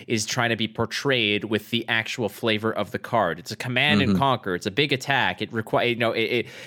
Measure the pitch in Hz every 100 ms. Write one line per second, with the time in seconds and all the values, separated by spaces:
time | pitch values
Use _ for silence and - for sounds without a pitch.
0 | - 117 107 - 117 110 110 - 110 -
1 | 143 127 104 104 104 104 - 117 113 113
2 | 110 - 104 - 113 107 110 - 98 -
3 | - 117 92 82 - 110 127 123 147 151
4 | 127 95 139 123 101 90 107 95 147 131
5 | - 131 101 90 107 113 - 143 120 117
6 | 117 - 113 120 - -